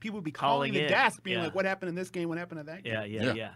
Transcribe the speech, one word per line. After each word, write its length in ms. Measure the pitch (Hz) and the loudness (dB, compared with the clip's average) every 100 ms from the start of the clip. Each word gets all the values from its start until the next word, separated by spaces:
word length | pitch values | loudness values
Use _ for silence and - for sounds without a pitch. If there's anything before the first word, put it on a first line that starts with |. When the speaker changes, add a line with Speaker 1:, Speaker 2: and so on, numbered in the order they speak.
Speaker 1:
People 140 | 220 208 | -8 -6
would 80 | 156 | -6
be 60 | |
calling 400 | - 143 139 139 | 0 4 4 4
Speaker 2:
Calling 20 | |
Speaker 1:
the 100 | - | 2
Speaker 2:
in. 60 | 151 | 4
Speaker 1:
desk, 340 | 202 262 - | 4 4 2
being 140 | 190 - | -2 -2
Speaker 2:
Yeah. 80 | 156 | 0
Speaker 1:
like, 100 | 175 | 0
"What 80 | 190 | 0
happened 220 | 190 180 | 0 -4
in 60 | 175 | -4
this 140 | 185 | -4
game? 180 | 180 170 | -4 -4
What 80 | 165 | -4
happened 220 | 175 165 | -6 -10
in 60 | 147 | -10
that 160 | 175 | -10
game?" 100 | 123 | -4
Speaker 2:
Yeah, 100 | 110 104 | -4 -2
yeah, 180 | 107 | -2
Speaker 3:
Yeah. 100 | 123 | 0
Speaker 2:
yeah. 140 | 110 107 | 0 -6